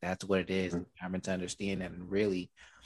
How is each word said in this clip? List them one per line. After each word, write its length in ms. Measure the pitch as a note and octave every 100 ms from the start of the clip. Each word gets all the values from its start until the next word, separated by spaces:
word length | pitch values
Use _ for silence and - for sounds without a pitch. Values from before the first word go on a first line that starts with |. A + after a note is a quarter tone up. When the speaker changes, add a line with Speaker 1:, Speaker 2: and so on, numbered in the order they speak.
Speaker 1:
that's 220 | F2+ F#2
what 160 | F#2+ F#2+
it 100 | F2+
is." 260 | F#2+ F#2 F2
Speaker 2:
Mm-hmm. 80 | F2+ -
Speaker 1:
Having 240 | F#2 F#2
to 100 | F#2+
understand 480 | F#2 F2+ - G2+ F#2
that, 80 | F2+
and 180 | F2+ F2+
really, 400 | G2 G#2 F#2 F2+ - - -